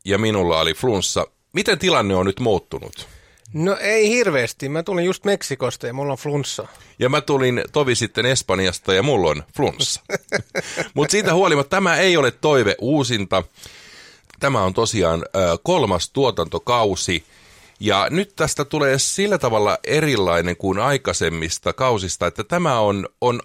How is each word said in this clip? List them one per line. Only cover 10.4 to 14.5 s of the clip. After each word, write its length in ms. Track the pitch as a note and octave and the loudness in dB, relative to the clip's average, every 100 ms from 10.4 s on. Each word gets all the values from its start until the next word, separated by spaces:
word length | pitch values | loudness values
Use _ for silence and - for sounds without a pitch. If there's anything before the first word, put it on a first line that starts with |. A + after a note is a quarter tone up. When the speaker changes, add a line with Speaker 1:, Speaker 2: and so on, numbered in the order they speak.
| - | -6
Speaker 2:
<laughs> 460 | - - - D#3+ - | -10 -8 -8 -6 -2
Speaker 1:
Mut 140 | D3 | 0
siitä 240 | G#3 F#3 | 2 2
huolimatta 420 | E3 F#3+ D3 C3+ F#3+ | 2 4 2 2 0
tämä 200 | F#3+ D#3 | 2 2
ei 220 | F#3+ E3+ | 4 4
ole 140 | B2+ | 2
toive 440 | - D3+ C#3 G#2 - | 0 2 4 2 0
uusinta. 600 | A2+ D3+ B2 A2+ F#2+ F#2+ E2+ - - - - - - - _ - | 0 0 0 -2 0 -2 -2 -12 -20 -20 -20 -20 -20 -20 _ -4
Tämä 240 | C#3+ | 0